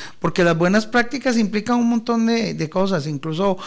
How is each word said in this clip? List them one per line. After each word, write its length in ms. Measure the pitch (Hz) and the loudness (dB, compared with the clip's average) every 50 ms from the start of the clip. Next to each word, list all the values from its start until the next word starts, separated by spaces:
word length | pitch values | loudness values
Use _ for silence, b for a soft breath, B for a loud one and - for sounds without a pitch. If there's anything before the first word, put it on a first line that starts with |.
| B B B - | B B B -4
porque 240 | - 165 - 196 175 | -4 0 2 2 4
las 120 | 170 165 | 4 4
buenas 300 | 160 175 180 196 220 220 | 4 2 4 2 2 2
prácticas 500 | - - 240 233 240 - 254 - 262 226 233 | 2 0 0 0 0 -2 -4 -2 0 2 2
implican 380 | 220 180 214 214 214 240 240 | 2 0 -2 -2 -2 0 0
un 120 | 240 233 233 | 2 2 2
montón 380 | 240 226 226 - 233 226 226 | 2 0 0 0 0 0 2
de, 280 | 226 233 226 - 165 156 | 2 2 0 0 -2 -4
de 160 | 156 160 151 | -4 -6 -2
cosas, 360 | - 185 196 190 196 151 135 | -2 0 0 0 0 -2 -2
incluso 500 | 156 151 135 - 160 156 170 196 202 185 190 B | -4 -6 -6 -6 -6 -4 -2 0 0 -2 -2 B